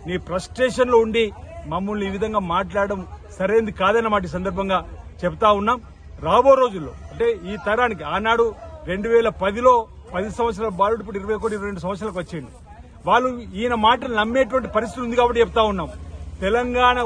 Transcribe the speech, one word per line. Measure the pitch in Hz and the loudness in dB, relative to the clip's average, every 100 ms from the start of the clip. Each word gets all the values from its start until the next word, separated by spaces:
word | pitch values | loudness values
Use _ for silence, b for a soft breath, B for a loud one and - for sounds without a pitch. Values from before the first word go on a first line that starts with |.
| 165 | -6
నీ | 180 - | -6 -4
ఫ్రస్ట్రేషన్‌లో | 180 - - 254 226 247 233 226 | -6 -6 -2 0 2 4 4 4
ఉండి | 233 214 - - - 143 | 2 0 -4 -16 -14 -6
మమ్మల్ని | 170 196 208 196 | -4 -4 -4 -4
ఈ | 190 | -4
విధంగా | 220 214 180 | -2 -2 0
మాట్లాడడం | 175 190 202 202 196 175 - - - | -2 -2 -2 -2 -4 -10 -16 -14 -6
సరైనది | 190 226 220 165 | 0 2 0 0
కాదన్నమాట | 190 226 226 208 180 | 2 4 2 0 -2
ఈ | 180 | -6
సందర్భంగా | 185 185 196 185 - - - - | -4 -4 0 0 -2 -14 -16 -6
చెప్తా | 175 156 220 202 | -4 2 4 4
ఉన్నాం. | 208 254 - - - - 151 | 2 -2 -4 -20 -20 -8 0
రాబో | 214 262 269 | 4 6 6
రోజుల్లో | 247 190 135 - - | 6 -2 -10 -12 -12
అంటే | - 233 208 175 | -2 -2 -2 -6
ఈ | 208 208 | -6 -2
తరానికి, | 220 247 180 165 | 0 0 -2 -4
ఆనాడు | 196 220 233 233 202 - - 151 | -2 2 2 2 -2 -14 -12 -8
రెండు | 190 220 233 | -4 2 4
వేల | 226 - | 4 0
పదిలో | 185 208 254 247 226 - - | -2 4 6 6 2 -10 -10
పది | 180 208 196 | -6 -4 -2
సంవత్సరాల | 233 190 220 175 | -2 -2 -4 0
బాలుడు | 202 226 | 2 0
ఇప్పుడు | 208 202 | -4 -8
ఇరవై | 202 214 | -4 -4
ఒకటి, | 214 208 | -2 -4
ఇరవై | 202 | -6
రెండు | 190 175 | -6 -6
సంవత్సరాలకు | 196 214 180 | -6 -6 -8
వచ్చిండు. | 170 165 127 - - - - - - | -8 -10 -12 -18 -20 -20 -20 -8 2
వాళ్ళు | 226 254 240 202 190 | 2 2 -4 -10 -4
ఈయన | 240 233 214 | -2 2 4
మాటలు | 247 262 220 | 4 0 0
నమ్మేటువంటి | 220 254 262 262 214 214 | 2 2 2 0 -2 -2
పరిస్థితి | 226 254 240 | -4 -6 -4
ఉంది | 233 | 2
కాబట్టి | 240 233 | 2 4
చెప్తా | 226 233 214 | 2 2 2
ఉన్నాం. | 190 147 - - - - - | 0 -6 -10 -14 -14 -14 -6
తెలంగాణ | 190 233 247 247 247 247 | 0 0 0 2 4 4